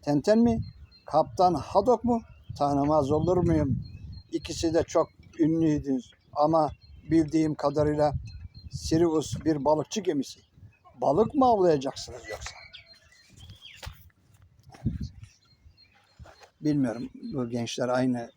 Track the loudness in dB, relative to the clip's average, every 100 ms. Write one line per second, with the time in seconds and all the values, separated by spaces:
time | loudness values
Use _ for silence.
0 | 0 0 4 4 4 2 -4 -12 -20 -20
1 | -2 0 0 2 2 2 0 0 4 2
2 | 2 -2 -4 -20 _ -2 0 2 2 2
3 | 2 0 2 2 2 2 2 -2 -6 -16
4 | -16 -18 -10 -10 -8 -4 0 0 0 0
5 | -2 _ -20 0 0 2 2 0 -2 -4
6 | -4 _ _ -2 2 2 0 -4 -20 -20
7 | 0 0 2 0 0 0 -2 0 0 2
8 | 0 0 -10 -16 -18 -18 -14 -10 -2 2
9 | 4 2 -2 -4 -2 0 2 0 0 -4
10 | -4 -4 -4 -10 _ _ -20 _ -20 -4
11 | 0 2 2 4 4 4 4 2 0 -10
12 | -14 -14 -14 -12 -14 -16 -20 -20 -20 -20
13 | _ _ _ -20 -20 -20 -20 -16 -16 -16
14 | -20 _ _ _ _ _ -20 -8 -8 -6
15 | -10 -12 -20 _ _ _ -20 _ _ _
16 | _ _ -20 -20 -20 _ -2 0 0 -2
17 | -10 -12 -10 -6 -4 -4 -6 -4 -2 0
18 | 0 -2 -6